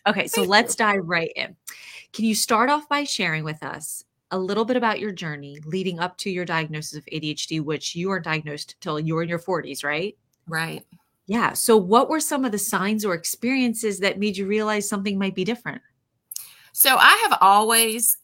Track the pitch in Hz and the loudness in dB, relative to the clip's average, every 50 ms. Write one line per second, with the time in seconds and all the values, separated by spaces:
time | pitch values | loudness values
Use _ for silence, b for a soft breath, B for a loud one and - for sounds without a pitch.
0 | - 202 220 196 - - - 208 190 180 202 214 233 226 - - 226 208 202 196 | 0 2 2 2 0 -2 0 0 2 4 4 4 4 2 0 0 0 2 0 0
1 | 180 165 175 170 165 156 - - - - - _ - B B B B B B B | -2 -2 -2 -2 -2 -2 -6 -6 -8 -8 -10 _ -20 B B B B B B B
2 | B B B - 220 226 214 214 - - 240 214 240 262 294 302 294 - 285 285 | B B B -2 0 0 0 0 0 2 2 4 4 4 2 0 0 -2 -2 -2
3 | 294 277 - - 190 170 156 156 151 156 156 156 143 135 - - 156 - - - | -2 -2 -4 -2 -2 -2 -2 -2 -4 -6 -8 -8 -8 -10 -10 -10 -10 -12 -12 -12
4 | - _ _ _ _ - 185 190 185 185 202 214 226 220 254 254 240 220 208 - | -14 _ _ _ _ -6 -4 -4 -2 -2 0 0 0 2 2 2 2 2 0 0
5 | - 214 185 165 180 160 147 143 143 143 143 151 151 156 165 190 185 185 175 165 | -2 -6 -6 -6 -6 -8 -8 -8 -10 -14 -16 -14 -10 -6 -4 -2 -2 -2 -2 -4
6 | 175 180 - - - 208 180 180 180 165 170 160 160 156 156 151 156 - 147 151 | -4 -6 -6 -6 -6 -4 -4 -4 -4 -2 -2 -2 -2 -4 -6 -8 -10 -10 -12 -14
7 | - - 160 156 156 151 147 - - - 165 160 147 151 156 139 - - - 170 | -12 -10 -8 -6 -6 -6 -6 -6 -6 -6 -4 -4 -2 -4 -4 -6 -6 -8 -6 -4
8 | 175 190 196 185 160 160 156 156 151 151 147 147 - - - - - 175 151 151 | -4 -2 -2 -4 -2 -2 -4 -4 -4 -6 -10 -10 -12 -14 -16 -12 -6 -6 -4 -2
9 | 160 160 160 160 170 170 170 165 - - 185 156 139 - 139 - - 143 147 156 | -2 -2 -2 -2 -2 -2 -4 -6 -4 -2 -2 -2 -4 -6 -8 -4 -2 -2 0 0
10 | 180 208 - _ _ _ _ _ _ 165 160 160 165 160 156 151 - _ - - | -2 -4 -8 _ _ _ _ _ _ -6 -4 -4 -4 -4 -6 -10 -14 _ -20 -20
11 | _ _ _ _ _ - 208 240 190 - - - - - 220 220 185 180 214 247 | _ _ _ _ _ -4 0 0 0 0 0 0 4 6 6 6 6 6 6 6
12 | 277 - 311 311 302 - 302 269 262 247 202 202 - - - 180 185 202 220 214 | 6 4 2 -2 -2 -2 -2 0 0 0 -2 -2 -2 0 -2 0 0 0 0 0
13 | 208 202 175 165 165 - - - - 240 269 262 254 240 220 226 - 214 196 180 | 0 -2 -2 -2 -4 -6 -6 -4 -2 -2 0 2 0 0 0 -2 -2 -4 -2 0
14 | 196 190 - 190 208 214 190 190 196 190 208 214 214 214 214 208 202 - 214 196 | -2 -2 0 0 -2 -2 -2 -2 -2 -2 -2 0 0 0 -2 -2 -2 -2 -4 -4
15 | 196 208 196 196 196 190 185 190 185 185 240 233 - 151 139 - _ _ _ _ | -2 -2 -2 -2 -2 -2 -2 -2 -4 -4 -4 -6 -8 -12 -12 -12 _ _ _ _
16 | _ _ _ _ _ - B B B B B B B B B - - 277 262 - | _ _ _ _ _ -16 B B B B B B B B B 2 4 6 6 8
17 | - 277 381 427 466 415 - - - 190 202 208 214 220 226 226 226 226 220 240 | 8 8 8 8 6 2 2 6 6 6 6 6 6 4 4 2 2 2 0 -2
18 | 226 - - - | 0 -2 -2 -2